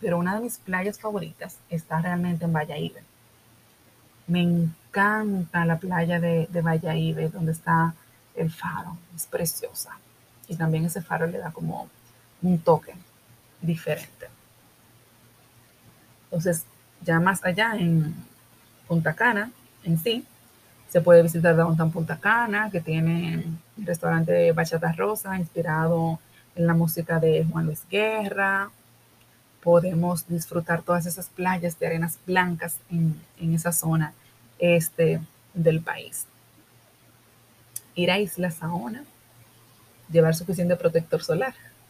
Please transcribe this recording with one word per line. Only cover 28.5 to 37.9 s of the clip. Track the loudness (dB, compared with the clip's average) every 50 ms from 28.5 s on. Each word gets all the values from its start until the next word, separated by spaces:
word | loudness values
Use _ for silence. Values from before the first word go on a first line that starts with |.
| 0 -2 -4 -6 -10 _ _ _ _ _ _ _ _ _ _ _ _ _ _ _ _ _
Podemos | 4 6 6 6 6 2 0 0 0 0 -2 -4 -4 -4
disfrutar | -6 -6 -4 -4 -6 -4 -2 -2 -2 -2
todas | 0 0 0 0 0
esas | -4 -6 -8 -10
playas | -12 -8 -4 -2 -2 -2 -2 -4 -6 -6 -4
de | -4
arenas | -4 -2 -2 -2 -4 -6 -8 -6
blancas | -2 0 0 2 0 -2 -4 -6 -8 -8 -10 -10 -4
en, | -2 0 2 0 0 -2 -8 -20 _ -6
en | -2 0 0
esa | 0 0 -2
zona | -2 -2 0 0 0 0 0 -2 -6 -14 _ _ _ _ _ -14 _ 0
este | 4 4 4 4 2 0 0 0 2 2 2 0 -4 -10 _ _ _ _
del | -4 0 2 2 2 2
país. | 0 -6 -8 -10 -10 -12 -12 -12 -12 -14 _ _ _ _ _ -20 -20 _ _ _ _ _ _ _ _ _ _ _ _ _ _ _ _ _ _ _ _ _ -16 -16 -16 _